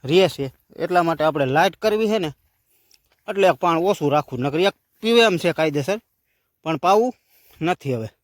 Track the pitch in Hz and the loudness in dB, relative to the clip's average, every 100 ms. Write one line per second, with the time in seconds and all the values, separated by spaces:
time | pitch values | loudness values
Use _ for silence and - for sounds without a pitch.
0 | 131 175 180 - 135 _ _ - 170 180 | 2 2 2 -2 -10 _ _ -10 -2 0
1 | 165 160 156 151 135 143 185 - 220 214 | 0 0 0 0 0 2 0 0 -2 0
2 | 220 214 156 - _ _ _ _ _ _ | 0 -2 -4 -8 _ _ _ _ _ _
3 | _ _ - 196 185 147 175 165 180 202 | _ _ -10 2 2 2 0 0 0 0
4 | 147 147 - 123 139 151 190 - _ _ | 0 0 -2 -6 -4 0 -2 -2 _ _
5 | 220 233 226 175 175 160 160 143 139 208 | 0 4 4 2 -2 -2 -2 -2 -4 -6
6 | _ _ _ _ _ _ 160 156 175 208 | _ _ _ _ _ _ -8 -2 2 2
7 | 247 - _ _ _ _ 160 180 139 123 | 2 -4 _ _ _ _ -4 -4 -4 -6
8 | 110 _ | -8 _